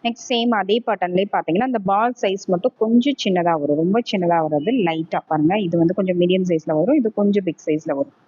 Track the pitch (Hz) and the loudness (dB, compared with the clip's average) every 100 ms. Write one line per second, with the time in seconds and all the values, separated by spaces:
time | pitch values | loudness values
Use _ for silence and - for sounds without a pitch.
0 | 233 233 - 240 240 226 190 226 240 202 | -6 -6 -4 -2 0 0 0 -2 0 -2
1 | 180 180 202 190 160 165 262 233 190 196 | -2 -2 0 -2 -2 -2 0 -2 0 0
2 | 233 254 208 196 - 175 254 _ 220 233 | 0 -2 -4 -4 -2 -2 -2 _ 2 2
3 | 247 269 214 180 170 165 143 147 170 214 | 2 -2 0 0 2 0 0 0 2 0
4 | 240 202 175 170 156 151 156 262 175 160 | -2 -2 2 2 2 -2 0 0 0 -2
5 | 165 170 - 156 151 208 185 170 165 185 | -4 -6 -2 0 2 2 0 2 2 2
6 | 190 180 175 185 180 165 165 156 180 302 | -2 0 2 2 2 -2 0 0 2 2
7 | 220 - 208 202 185 151 - 151 156 139 | 0 0 0 2 -2 -6 -4 -4 -2 -4
8 | 143 _ | -4 _